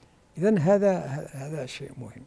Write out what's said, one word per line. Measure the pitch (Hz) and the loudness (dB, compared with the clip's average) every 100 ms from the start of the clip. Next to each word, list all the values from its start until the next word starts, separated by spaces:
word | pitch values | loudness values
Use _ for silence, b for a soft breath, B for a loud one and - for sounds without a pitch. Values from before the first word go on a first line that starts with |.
| b b _ - | b b _ 0
إذن | 196 208 | 2 4
هذا، | 156 202 202 180 | 4 4 4 2
ه-، | 143 143 - | -2 -8 -10
هذا | 135 139 156 127 | -12 -10 -8 -10
شيء | - 139 131 | -10 -14 -12
مهم | 110 - | -14 -16